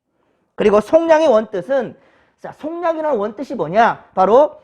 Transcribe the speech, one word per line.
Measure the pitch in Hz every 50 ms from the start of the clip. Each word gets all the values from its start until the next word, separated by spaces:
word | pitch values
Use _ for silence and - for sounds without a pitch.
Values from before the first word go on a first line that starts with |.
| _ _ _ _ _ _ _ _ _ _ _
그리고 | - 190 208 196 208
속량의 | 208 - 320 320 330 330 311 302 320 294
원뜻은, | 226 220 226 214 - 185 165 247 269 269 233 156 - _ _ _ _ _ _ _ _ _
자, | - 156
속량이라는 | - _ - 302 339 339 349 330 330 320 311 302 277 208
원뜻이 | 202 220 226 - 269 - 285
뭐냐? | 220 160 151 180 220 233 202 151 - - _ _
바로 | 196 185 190 220 269 302 294 - -